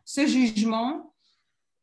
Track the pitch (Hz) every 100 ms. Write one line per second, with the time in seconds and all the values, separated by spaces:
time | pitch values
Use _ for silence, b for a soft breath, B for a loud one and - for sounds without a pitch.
0 | - 277 277 254 233 214 226 220 247 330
1 | - _ _ _ _ _ _ _